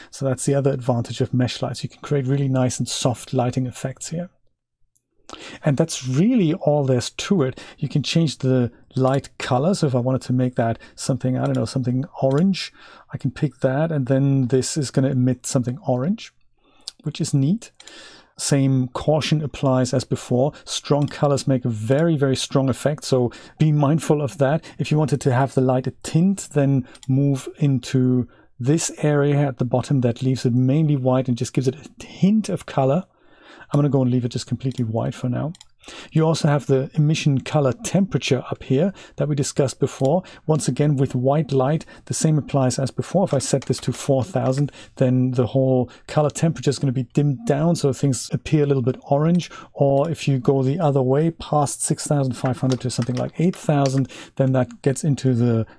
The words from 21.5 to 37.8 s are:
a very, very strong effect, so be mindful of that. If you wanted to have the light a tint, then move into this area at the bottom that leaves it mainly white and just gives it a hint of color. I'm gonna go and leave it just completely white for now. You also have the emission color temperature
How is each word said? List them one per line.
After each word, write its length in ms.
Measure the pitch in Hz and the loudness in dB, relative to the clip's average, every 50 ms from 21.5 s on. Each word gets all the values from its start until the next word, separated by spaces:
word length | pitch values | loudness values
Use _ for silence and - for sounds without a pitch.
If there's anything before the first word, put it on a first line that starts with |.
| 135 123 - | 0 0 0
a 60 | 123 | -2
very, 480 | 113 107 110 110 135 143 165 170 165 139 | -4 -4 0 0 2 2 4 2 2 2
very 180 | 143 135 131 | 2 0 0
strong 340 | - - - - 143 131 135 | -2 -4 -2 0 0 2 2
effect, 340 | 120 - - 135 151 - - | 0 0 0 -2 -2 -2 -2
so 280 | - 135 127 123 117 - - - - - - | 0 2 2 2 0 -2 -6 -16 -20 -2 0
be 120 | 151 156 | 2 2
mindful 480 | 151 147 147 135 156 156 - - 156 147 | 4 4 4 4 2 2 2 0 0 0
of 200 | 151 131 - - | 0 -4 -2 0
that. 260 | 143 131 151 160 - - - - | 0 2 2 -2 -4 -8 -8 -6
If 100 | 143 - | -2 0
you 80 | 151 151 | 2 0
wanted 240 | 156 135 147 127 | 2 0 0 0
to 120 | - 139 123 | 0 0 2
have 200 | 123 139 123 - | 2 0 0 0
the 80 | 139 | 0
light 240 | 131 127 127 131 127 | 2 2 2 0 -2
a 60 | 135 - - | -4 -10 -10
tint, 480 | - - - 160 175 196 196 - - - - | -12 -2 0 2 2 2 0 -2 -6 -4 -2
then 340 | 147 139 139 139 135 127 - - - - - | 0 2 2 2 0 0 -4 -12 -14 -4 -2
move 400 | 131 135 139 143 139 131 - - - - | 0 2 2 2 0 0 -4 -10 -4 -2
into 680 | 156 143 135 127 123 - - 131 127 127 127 127 120 - - _ _ _ _ - | 0 0 2 0 -2 -2 0 2 2 4 2 2 0 -4 -8 _ _ _ _ -6
this 320 | 120 123 156 165 - - - - - | 0 0 0 0 0 -4 -6 -2 0
area 340 | 151 147 143 143 147 143 143 | 0 2 2 2 2 2 2
at 220 | 147 139 127 - | 0 0 -2 -4
the 60 | 131 | -2
bottom 360 | 120 - 123 117 - 143 131 | 0 0 -2 0 0 0 2
that 220 | 123 120 113 - 131 | 2 0 -2 0 -2
leaves 200 | 131 131 123 - | -2 -2 0 0
it 120 | 131 123 | 0 2
mainly 400 | 127 127 131 135 156 160 147 147 | 2 2 2 2 2 2 2 0
white 320 | 135 127 131 127 131 131 - | 0 0 0 0 0 0 -2
and 100 | 123 113 | -2 -4
just 160 | 131 - - | -4 -2 -2
gives 140 | 147 127 131 | 0 0 0
it 80 | - | -4
a 280 | - - - - - - | -4 -14 -20 -20 -20 -20
hint 460 | - - - - 190 214 220 196 - | -18 -4 0 2 2 2 2 0 -2
of 160 | 185 156 - | -6 -6 -8
color. 380 | - - 147 135 135 139 180 - - _ _ _ - - _ - - - - - - | -4 -2 0 0 2 0 0 -2 -6 _ _ _ -20 -20 _ -20 -20 -20 -20 -14 -4
I'm 60 | - 143 | 0 0
gonna 120 | 143 143 | 2 2
go 120 | 127 139 | 2 2
and 80 | 131 123 | 2 2
leave 160 | 123 127 120 | 2 0 0
it 40 | 120 | -2
just 180 | - 120 - - | -6 -6 -6 -6
completely 380 | - - - 135 127 - 120 | -6 -4 -4 -6 -4 -4 -4
white 280 | 110 110 113 120 139 - | -4 -2 -4 -4 -4 -6
for 160 | - - 127 | -6 -6 -4
now. 240 | 120 123 131 151 175 - - - _ _ - - - - - - | -4 -4 -4 -6 -8 -12 -20 -20 _ _ -20 -20 -20 -20 -20 -2
You 140 | - 160 160 | 0 2 2
also 220 | 160 156 - - 151 | 2 2 2 2 2
have 200 | 143 147 - - | 2 0 2 2
the 240 | 135 131 135 - - | 2 2 2 0 0
emission 480 | - 151 147 160 156 - 156 139 131 | 2 2 2 2 2 2 2 2 2
color 320 | - - - 151 143 131 113 | -2 -2 -2 0 0 0 -2
temperature 720 | - | -2